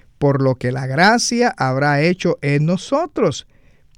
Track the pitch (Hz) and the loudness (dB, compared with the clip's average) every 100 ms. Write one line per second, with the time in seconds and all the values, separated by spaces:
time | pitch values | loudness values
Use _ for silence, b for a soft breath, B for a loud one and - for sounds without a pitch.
0 | _ - 143 131 135 127 123 123 131 135 | _ -2 0 2 0 0 -4 -6 -4 2
1 | 190 233 - 240 240 - 131 131 147 143 | 4 4 0 0 0 0 -2 0 0 2
2 | 160 185 180 - 139 143 151 185 - 277 | 0 0 -2 -2 0 0 0 -2 -2 -4
3 | 339 - 196 - - _ _ _ _ | -2 -2 -2 -2 -12 _ _ _ _